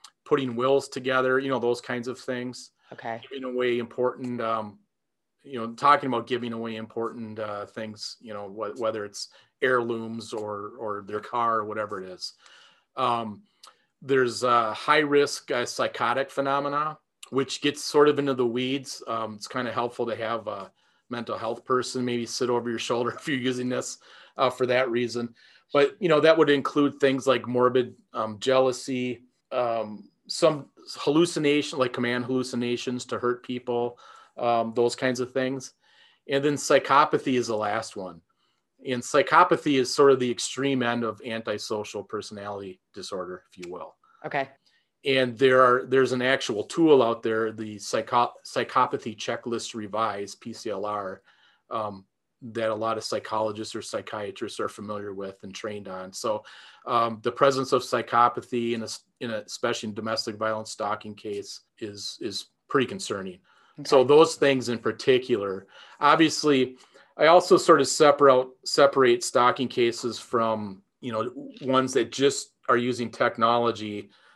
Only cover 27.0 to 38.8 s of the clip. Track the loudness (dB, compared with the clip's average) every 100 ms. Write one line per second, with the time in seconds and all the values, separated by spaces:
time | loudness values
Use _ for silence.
27 | 2 2 2 0 0 2 4 4 0 -6
28 | _ -6 -6 -4 2 4 4 0 -6 -4
29 | -4 -8 _ _ _ -4 -2 -2 -6 -10
30 | -18 _ -12 0 2 2 -6 _ -18 -4
31 | 2 2 2 2 2 2 0 -2 -2 -2
32 | -2 -2 -2 -4 -2 -4 -4 -4 -4 -8
33 | -6 -4 -2 -4 -6 -8 -4 -4 -4 -6
34 | -20 -20 _ -4 0 0 0 0 0 0
35 | -2 -2 -4 -4 -4 -6 -10 _ _ _
36 | _ _ -4 0 0 0 4 4 6 6
37 | 6 2 0 0 0 -2 -2 -4 -6 -10
38 | -12 -14 _ _ _ _ _ _